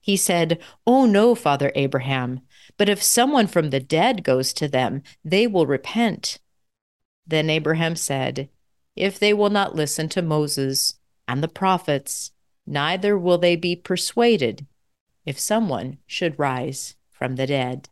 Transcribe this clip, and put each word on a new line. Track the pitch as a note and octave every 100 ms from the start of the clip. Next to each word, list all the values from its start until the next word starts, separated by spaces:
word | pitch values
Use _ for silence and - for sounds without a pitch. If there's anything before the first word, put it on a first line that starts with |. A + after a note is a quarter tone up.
He | -
said, | G3 - F3 D#3+ E3 - _
'Oh | - C4
no, | B3+ G3+ G#3+
Father | F#3+ D3+ C#3 C#3+
Abraham, | C#3 C#3 C#3 B2+ C3+ B2 B2+ _ _ - -
but | G3+
if | G3+
someone | - - C4 C#4+ G#3
from | F3 D3+
the | C3+
dead | C3+ D#3 A3 A3
goes | - B2+ C3
to | - D3
them, | B2+ B2 C3+ - -
they | D#3 F#3 A#3+
will | F#3+
repent.' | C#3+ C3+ - A3 A#3 - - - _ _ _ _ _ _ _ _
Then | - D#3+ D#3
Abraham | D#3 D3+ D#3+ E3
said, | E3 - C3+ B2+ C3 C#3+ _ _ _ _
'If | - F#3+ G3
they | G#3
will | G#3 G#3
not | G#3 G3
listen | D#3+ D3 - D#3+
to | -
Moses | E3+ D3+ D3+ C#3+ C3+ C3+ - - _ _ -
and | B2+
the | D3+
prophets, | - F#3+ F3+ - C#3 - - - _ _ _ -
neither | C#3+ D3+ F#3 G#3 G#3
will | F3 F3
they | F3
be | F3 F3
persuaded | F3 - F3+ - - A#3+ G#3+ A#2+ G#2 C#3 _ _ _ _ _
if | - C3+
someone | - A3 G#3 A#2+ C3 C#3
should | _ - F3 C#3+
rise | C#3+ B2+ B2+ C3+ - - _
from | _ B2+
the | C3 C3+
dead.' | C#3 B2+ B2+ -